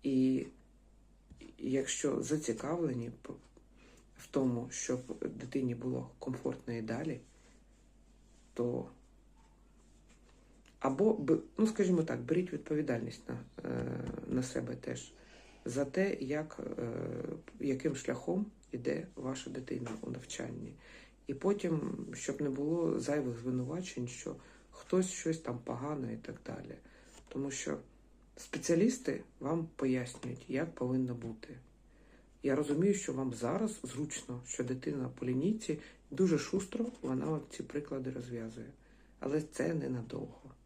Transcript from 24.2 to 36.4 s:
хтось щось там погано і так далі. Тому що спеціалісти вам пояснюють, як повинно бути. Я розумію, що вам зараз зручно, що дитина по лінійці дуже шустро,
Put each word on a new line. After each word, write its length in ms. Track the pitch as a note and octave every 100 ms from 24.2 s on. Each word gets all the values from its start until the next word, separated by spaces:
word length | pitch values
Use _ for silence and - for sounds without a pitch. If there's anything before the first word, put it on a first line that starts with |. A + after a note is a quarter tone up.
| - - - - -
хтось 380 | - - F#3 F#3
щось 300 | - E3 D#3+
там 200 | - B2
погано 480 | - A#2+ C#3+ D3+ A#2+
і 60 | A2
так 180 | - A2 -
далі. 300 | - - - - - - - -
Тому 240 | - C#3
що 260 | C3+ - - - - - - - -
спеціалісти 840 | - - - E3+ A3 B3+ - C3+ - -
вам 280 | C3 E3 D#3+ -
пояснюють, 680 | C3+ B2+ B2 - B2 B2 -
як 280 | C3 E3 -
повинно 400 | B2+ C3 B2+ A#2
бути. 420 | A2+ A2 - - - - - - - - - -
Я 120 | C#3 C3+
розумію, 380 | C#3+ D3 G3
що 200 | F#3+ -
вам 200 | C3 C3
зараз 460 | A2+ A#2 F3+ A3 -
зручно, 580 | B2+ B2+ D3+ - - B2 -
що 160 | -
дитина 460 | B2 B2+ D3+ C#3+ B2+ -
по 60 | B2+
лінійці 540 | B2+ E3 A3 - D3+ - - -
дуже 260 | - F#3
шустро, 480 | D#3